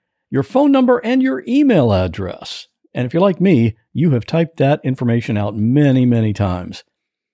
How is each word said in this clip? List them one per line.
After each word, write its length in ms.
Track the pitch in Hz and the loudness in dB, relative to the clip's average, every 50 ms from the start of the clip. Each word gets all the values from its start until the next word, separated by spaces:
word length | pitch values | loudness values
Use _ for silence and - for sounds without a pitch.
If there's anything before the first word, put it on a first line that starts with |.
| _ _ _ _ _ - | _ _ _ _ _ -6
your 140 | - 135 135 | -4 -4 -2
phone 280 | - - 262 294 294 | 0 0 0 2 4
number, 280 | 277 269 262 247 247 240 | 4 4 4 2 2 0
and 240 | - 220 254 262 262 | 0 -2 -2 0 0
your 200 | 262 262 - - - | -2 -2 -4 -4 -2
email 440 | 240 285 302 269 226 165 127 117 | 0 2 4 4 4 4 4 4
address. 760 | 101 92 92 90 85 - 95 90 - - - - - - - _ _ _ _ _ - | 2 2 0 -2 -4 -6 -8 -8 -10 -12 -14 -16 -16 -16 -18 _ _ _ _ _ -8
And 140 | 127 123 123 | -8 -6 -4
if 80 | - | 0
you're 60 | 165 | 0
like 200 | 185 202 170 - | 2 2 2 2
me, 360 | 175 196 170 120 117 113 - _ _ _ - | 2 2 4 4 2 0 -2 _ _ _ -4
you 180 | 127 160 175 | -2 0 0
have 160 | 135 117 - - | 0 0 -2 -2
typed 300 | - 165 170 - _ - | -2 -2 -2 -2 _ -2
that 220 | 135 135 147 - - | 0 0 0 -2 -2
information 540 | 135 127 - 131 117 117 117 113 - 110 104 | -4 -4 -4 -2 -2 -2 -2 -2 -2 -4 -4
out 200 | 101 104 104 110 | -4 -4 -4 -2
many, 480 | 107 113 127 147 147 139 131 131 127 | -2 0 2 2 2 2 2 2 2
many 260 | 123 120 117 110 107 | 2 2 0 0 -2
times. 520 | 101 - 101 92 90 90 90 - 98 - - _ _ _ _ _ _ _ _ _ | -2 -2 -2 -2 -4 -6 -8 -12 -16 -18 -20 _ _ _ _ _ _ _ _ _